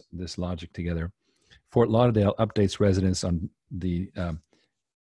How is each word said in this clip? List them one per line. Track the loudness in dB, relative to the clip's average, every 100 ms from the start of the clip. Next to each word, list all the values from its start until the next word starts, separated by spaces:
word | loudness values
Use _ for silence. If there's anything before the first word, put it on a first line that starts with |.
| -14
this | -12 -10 -8
logic | -6 -8 -10
together. | -8 -6 -4 -6 -10 _ _ _ -20 _
Fort | 2 4
Lauderdale | 4 4 4 2 2
updates | 0 2 0 2
residents | 2 4 2 0
on | -2 -2 -4 -12 _
the, | -8 -4 -4 -6 -6
um, | -6 -8 -12 _ _ _ _ _